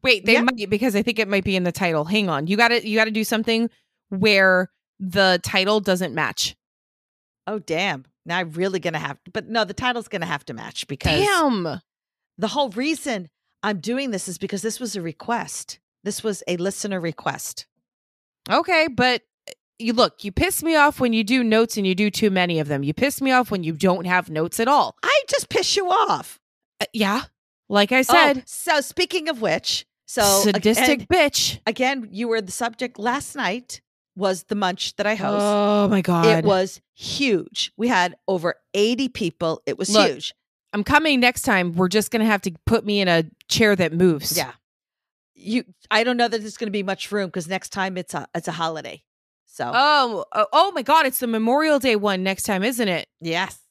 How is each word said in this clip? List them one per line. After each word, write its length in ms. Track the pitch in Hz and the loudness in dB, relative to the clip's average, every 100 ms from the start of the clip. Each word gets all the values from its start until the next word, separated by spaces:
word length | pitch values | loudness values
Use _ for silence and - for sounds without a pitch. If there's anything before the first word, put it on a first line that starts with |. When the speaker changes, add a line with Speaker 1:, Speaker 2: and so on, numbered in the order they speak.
Speaker 1:
Wait, 220 | 262 220 202 | 2 2 4
they 80 | |
Speaker 2:
Yeah. 80 | 254 | 4
Speaker 1:
might, 280 | 240 247 202 | 2 -2 -4
because 240 | 208 254 | 0 0
I 100 | 202 | 0
think 160 | 240 214 | -2 -2
it 100 | 208 | 0
might 160 | 196 190 | 0 0
be 100 | 190 | 0
in 80 | |
the 80 | 175 | -2
title. 320 | 170 180 160 | -2 -2 0
Hang 240 | 151 214 196 | 0 0 0
on. 200 | 147 156 | -2 -2
You 100 | 202 | 2
gotta, 280 | 233 240 220 | 2 2 0
you 120 | 214 | 0
gotta 140 | 220 | 0
do 120 | 220 | 0
something 460 | 220 220 226 226 233 _ _ _ _ | -2 -2 0 0 -2 _ _ _ _
where 600 | 196 214 202 190 185 185 _ _ _ | 0 4 6 6 4 0 _ _ _
the 400 | 190 185 190 180 | -6 2 4 2
title 360 | - 196 190 214 | 0 -2 2 0
doesn't 340 | 202 185 180 | 2 0 -2
match. 440 | 131 139 - - - _ _ _ _ _ _ _ _ - | -4 -4 -4 -6 -8 _ _ _ _ _ _ _ _ -10
Speaker 2:
Oh, 140 | 214 | -10
damn. 440 | 160 160 196 139 135 _ - | -6 -4 -2 -4 -10 _ -6
Now 140 | 175 | -4
I'm 120 | 175 | -4
really 300 | 156 185 185 | -2 -2 -2
gonna 180 | 165 160 | -4 -4
have, 180 | 143 139 - | -8 -10 -10
but 160 | 220 - | -10 -4
no, 160 | 226 | -2
the 100 | 196 | -2
title's 360 | 208 254 240 - | -2 -4 -4 -6
gonna 160 | 202 170 | -8 -6
have 180 | 147 - | -6 -8
to 60 | |
match 320 | 117 107 - - | -14 -12 -12 -10
because 380 | 139 - 156 415 | -6 0 2 2
Speaker 1:
Damn. 540 | 381 302 220 170 147 _ _ _ _ _ - | 2 2 0 -2 -8 _ _ _ _ _ -6
Speaker 2:
the 100 | 196 | -4
whole 220 | 233 277 | -2 -2
reason 580 | 196 277 320 294 220 170 _ _ _ | -2 -2 -2 -4 -6 -8 _ _ _
I'm 160 | 202 202 | -6 -4
doing 320 | 170 247 277 | -4 -4 -4
this 160 | 196 - | -6 -8
is 100 | 170 | -10
because 240 | 196 196 | -8 -6
this 200 | 220 220 | -6 -6
was 160 | 247 196 | -8 -6
a 40 | |
request. 760 | 170 156 - 233 160 - - - _ _ | -8 -10 -6 -6 -6 -12 -14 -18 _ _
This 200 | 190 208 | -8 -6
was 180 | 220 196 - | -6 -6 -6
a 80 | 175 | -4
listener 460 | 185 - 208 190 | -4 -4 -6 -4
request. 640 | 170 151 - - - - - _ _ _ _ _ _ _ - | -6 -6 -8 -8 -10 -14 -18 _ _ _ _ _ _ _ -2
Speaker 1:
Okay, 380 | 226 339 339 320 | -2 2 0 0
but 360 | 233 247 240 _ _ - - _ _ | 2 0 0 _ _ -20 -20 _ _
you 140 | 226 | -4
look, 320 | 233 214 _ | 2 2 _
you 80 | 202 | -8
piss 320 | - 339 - | -2 -2 0
me 100 | 320 320 | 0 4
off 260 | 294 - | 4 4
when 100 | 254 | 0
you 100 | 226 | 0
do 200 | 208 262 | 2 2
notes 320 | 233 214 226 - | 2 2 2 0
and 100 | 196 | -2
you 100 | 185 | 2
do 140 | 208 | 0
too 200 | - 214 | 2 0
many 300 | 190 180 165 | 2 0 0
of 100 | 147 | -2
them. 120 | 143 | -2
You 120 | 139 | -2
piss 260 | 151 269 - | 0 -2 0
me 100 | 269 | 2
off 200 | 254 240 | 2 2
when 120 | 202 | -4
you 100 | 160 | -4
don't 320 | 156 185 180 180 | 0 0 0 0
have 240 | 180 175 | 0 0
notes 300 | 156 165 - | -4 -4 0
at 80 | 226 | 2
all. 260 | 285 151 - | 4 2 -2
Speaker 2:
I 180 | - 571 554 | 0 0 0
just 220 | 554 - | -4 -2
piss 260 | - 359 - | -2 0 0
you 140 | 370 | 0
off. 500 | 381 415 160 - - _ _ _ _ | 0 2 0 -4 -20 _ _ _ _
Speaker 1:
Uh, 60 | 214 | -8
yeah. 300 | 226 202 220 - _ _ _ _ | -2 0 0 -6 _ _ _ _
Like 240 | 202 202 | 2 4
I 80 | 254 | 2
Speaker 2:
Oh, 40 | |
Speaker 1:
said. 400 | 262 349 302 269 - | 4 6 6 2 -4
Speaker 2:
so 320 | - - 311 | -12 -2 0
speaking 480 | - - 359 359 311 | -2 -4 -2 -2 -4
of 140 | 262 | -2
which, 440 | 214 165 - - - _ _ | -2 -2 -2 -6 -8 _ _
so 160 | - 202 196 | 2 4 4
Speaker 1:
Sadistic 580 | 208 190 208 220 269 277 | 4 2 2 4 2 2
Speaker 2:
again, 60 | 196 359 294 | 2 2 4
Speaker 1:
bitch. 300 | - - - - | 2 -2 -4 -6
Speaker 2:
again, 400 | 226 254 269 220 | -2 -2 -2 -8
you 180 | 190 233 | -6 -2
were 100 | 226 | -2
the 120 | 202 | -4
subject. 440 | - 240 233 247 247 | -6 -8 -6 -10 -6
Last 380 | 220 262 - 294 | -4 -4 -6 -6
night 460 | 208 220 247 - _ _ _ - | -4 -4 -10 -18 _ _ _ -4
was 280 | 190 190 | -2 -2
the 120 | - 208 | -4 -2
munch 400 | 190 185 - - | -2 -2 -8 -4
that 120 | 208 | -2
I 80 | 214 | 0
host. 260 | 196 208 | 0 0
Speaker 1:
Oh 460 | 202 208 208 208 202 | 2 2 2 4 4
my 100 | 202 | 2
God. 240 | 185 170 165 | 2 4 4
Speaker 2:
It 180 | 165 160 | 4 4
was 340 | 190 185 - _ | 2 2 -6 _
huge. 800 | _ - - 277 190 - - - - | _ -10 -2 2 0 -2 -6 -8 -2
We 140 | 233 | 0
had 260 | 208 180 - - | 2 0 -2 -4
over 260 | 190 165 - _ | -2 -2 -4 _
eighty 360 | 196 214 240 269 | 0 2 2 -4
people. 520 | - 175 - 165 160 - | -2 -4 -2 -4 -4 -6
It 120 | - | -4
was 120 | 190 | 0
Speaker 1:
Look, 200 | 214 190 | 4 4
Speaker 2:
huge. 220 | 135 - - _ _ _ | 0 -8 -14 _ _ _
Speaker 1:
I'm 140 | 208 202 | -6 2
coming 340 | 294 320 269 | 4 4 4
next 220 | 247 247 | 2 0
time. 320 | - 196 180 | 0 2 0
We're 160 | 165 185 | 0 2
just 220 | 202 202 | 2 0
gonna 140 | 233 220 | 0 2
have 160 | 202 | 2
to 80 | 196 160 - | -2 -6 0
put 200 | 226 202 | 0 2
me 160 | 208 | 0
in 80 | 185 | 2
a 160 | 170 160 _ _ | 2 0 _ _
chair 260 | - 220 196 | 2 4 4
that 160 | 170 | 0
moves. 460 | 165 180 151 - 175 | 4 2 2 -2 -4
Speaker 2:
Yeah. 160 | 131 - _ _ _ _ _ _ _ _ | -6 -10 _ _ _ _ _ _ _ _
You, 260 | 185 233 - _ _ | -4 -4 -4 _ _
I 120 | 214 | 0
don't 140 | 233 247 | 2 2
know 100 | 240 | 0
that 140 | 226 | 0
there's 160 | 214 - | -6 -8
gonna 140 | 220 | -6
be 100 | 202 | -4
much 300 | 190 190 - | -4 -6 -4
room 180 | 208 185 | -4 -4
'cause 180 | 185 160 | -6 -6
next 220 | 190 - | -8 -8
time 260 | 202 190 180 | -6 -6 -6
it's 200 | 180 160 | -8 -10
a, 120 | - | -8
it's 140 | - 196 | -8 -6
a 40 | |
holiday. 500 | 165 165 160 127 78 _ _ _ _ _ | -4 -4 -6 -12 -16 _ _ _ _ _
So. 240 | - 120 | -8 -2
Speaker 1:
Oh, 540 | 233 285 294 254 202 - | 2 4 4 2 -2 -4
oh, 140 | - 214 | 0 2
oh 200 | 294 381 | 4 4
my 100 | 349 | 2
God. 240 | 240 311 285 | 2 4 4
It's 140 | 262 | 0
the 80 | 240 | -2
Memorial 500 | 226 220 269 311 285 | 0 2 2 4 2
Day 180 | 262 214 | 4 2
one 280 | 208 185 | 2 0
next 180 | 185 190 | -2 -2
time, 200 | - 196 | -2 0
isn't 240 | 208 240 220 | 0 0 -2
it? 200 | 170 - _ | -2 -6 _
Speaker 2:
Yes. 380 | 165 165 190 - _ | -4 -4 -4 -8 _